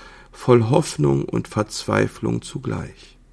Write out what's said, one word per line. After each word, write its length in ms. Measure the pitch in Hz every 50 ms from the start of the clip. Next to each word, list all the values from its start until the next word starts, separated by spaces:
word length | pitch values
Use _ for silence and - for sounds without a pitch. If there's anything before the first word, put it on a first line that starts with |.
| - - - - - -
voll 380 | - - - - 123 120 113 110
Hoffnung 560 | 139 165 156 - - - 147 139 139 139 -
und 220 | - - - - -
Verzweiflung 920 | - 104 107 - - - - - 104 104 107 107 - - - 113 - - -
zugleich. 760 | - - - - - 53 - - - - - - - - - - _